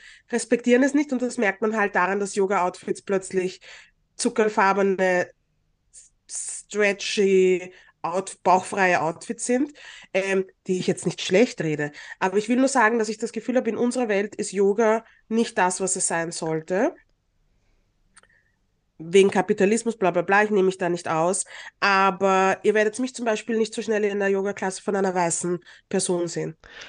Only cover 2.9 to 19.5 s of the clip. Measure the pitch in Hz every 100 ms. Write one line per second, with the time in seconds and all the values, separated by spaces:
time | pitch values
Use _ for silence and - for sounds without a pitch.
2.9 | 185 - 196 190 190 180 - - - -
3.9 | _ _ - 240 - 214 214 196 196 196
4.9 | 190 185 180 180 _ _ _ _ _ _
5.9 | - - _ - - - - - 208 202
6.9 | 202 - - 196 190 185 180 180 - _
7.9 | _ 160 180 190 - 190 185 - 202 185
8.9 | 175 156 170 - 233 - 247 294 - -
9.9 | - - 190 190 190 190 _ - 185 175
10.9 | 175 185 - - 185 247 - 160 151 147
11.9 | - - - 190 196 214 247 262 262 220
12.9 | 233 214 214 226 220 214 247 220 208 240
13.9 | 247 240 196 208 - 202 185 196 202 220
14.9 | 226 - _ - 220 226 - 185 185 185
15.9 | 190 - 170 165 170 165 160 156 185 277
16.9 | - _ _ _ _ _ _ _ _ _
17.9 | _ _ _ _ _ _ _ _ _ _
18.9 | - 165 190 190 196 185